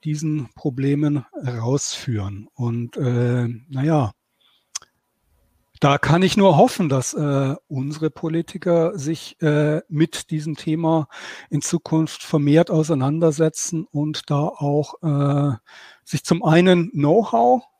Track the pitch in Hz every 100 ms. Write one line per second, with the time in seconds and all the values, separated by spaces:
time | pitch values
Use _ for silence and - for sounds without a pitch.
0 | 156 151 156 151 123 - 147 127 135 143
1 | 151 143 - 311 139 120 117 139 - -
2 | - 110 98 101 107 - 120 117 120 -
3 | 131 120 123 123 120 117 _ 131 147 156
4 | 113 - _ _ _ _ _ - _ _
5 | _ _ _ _ _ _ _ _ 139 143
6 | - 165 185 - 196 156 240 - 165 135
7 | - 262 147 139 135 139 _ 139 135 151
8 | 156 - 165 160 165 185 175 170 165 196
9 | 139 165 - - 151 147 151 156 - 151
10 | 165 - - 156 151 147 - 160 165 160
11 | 151 - - - - 147 - - - 160
12 | 160 - - 156 143 151 170 165 156 151
13 | 131 160 165 143 156 - - 165 - 147
14 | 151 151 - 143 156 - 143 143 147 -
15 | 165 143 143 143 143 120 _ - - -
16 | - 156 - 165 185 165 180 180 170 156
17 | 147 185 214 226 240 254 -